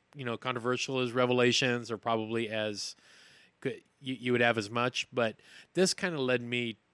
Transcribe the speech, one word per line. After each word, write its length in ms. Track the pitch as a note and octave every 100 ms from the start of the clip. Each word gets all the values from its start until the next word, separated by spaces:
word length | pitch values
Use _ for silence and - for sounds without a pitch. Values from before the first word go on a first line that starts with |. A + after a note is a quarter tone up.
| _ D3
you 80 |
know, 140 | B2 A#2
controversial 640 | B2+ B2 A#2 B2+ - C3
as 140 | B2
Revelations, 760 | A#2+ B2 B2 B2 A#2+ C3 A#2+ A2+
or 80 | A2
probably 500 | A#2+ A2+ A2 A2+ A2+
as 480 | A2 G#2+ G2+ - - _ - - - _ _
good, 200 | C3+ A2 - _
you, 160 | C3+ B2+
you 120 | B2
would 80 | B2
have 180 | A#2+ A2+
as 100 | G#2
much, 380 | A#2+ B2 - -
but 260 | B2+ A2+ - - - -
this 220 | - F#3 -
kinda 260 | F#3 D#3
led 220 | B2+ B2+
me 340 | A#2+ B2 A#2+ G#2 _